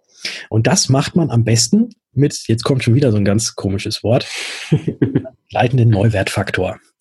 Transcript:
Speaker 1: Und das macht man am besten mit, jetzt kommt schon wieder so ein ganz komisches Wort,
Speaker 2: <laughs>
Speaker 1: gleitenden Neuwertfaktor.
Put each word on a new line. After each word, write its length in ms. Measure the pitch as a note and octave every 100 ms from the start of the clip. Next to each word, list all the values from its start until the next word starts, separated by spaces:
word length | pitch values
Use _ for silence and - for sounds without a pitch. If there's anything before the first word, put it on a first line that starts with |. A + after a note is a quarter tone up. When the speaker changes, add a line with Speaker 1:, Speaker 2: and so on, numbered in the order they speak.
| _ _ - - -
Speaker 1:
Und 180 | A2 A#2
das 220 | F#3 -
macht 260 | C3+ - F3+
man 140 | D#3+
am 120 | A#2+
besten 460 | A2 A#2 - G#3 A#3+ - _
mit, 320 | C3 C#3 - -
jetzt 160 | A2+
kommt 200 | - C3+
schon 120 | A#2+ A#2
wieder 160 | C3+
so 60 | G#2
ein 80 | G2+
ganz 300 | G#2 - -
komisches 480 | G2+ G2 - -
Wort, 240 | G2+ C3 - - - - -
Speaker 2:
<laughs> 60 | D3+ - - - B2 - - _
Speaker 1:
gleitenden 400 | G#2+ A#2+ B2+ A#2
Neuwertfaktor. 880 | G2+ A2 G2+ F#2+ - G2 - F2+ - _ _